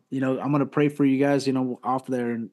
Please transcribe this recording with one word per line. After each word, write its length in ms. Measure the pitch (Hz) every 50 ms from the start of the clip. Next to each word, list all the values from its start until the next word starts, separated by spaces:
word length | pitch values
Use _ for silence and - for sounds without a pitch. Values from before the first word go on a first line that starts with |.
| _ _
you 100 | 135 135
know, 180 | 131 131 131 117
I'm 140 | 95 135
gonna 140 | 147 143 135
pray 240 | 131 - 151 147 147
for 160 | 143 - 143
you 120 | 135 135 131
guys, 300 | 139 143 143 135 - 135
you 60 | 131
know, 260 | 131 131 127 120 -
off 260 | - 131 131 135 - -
there, 240 | 131 123 120 120
and, 180 | 120 113 113 -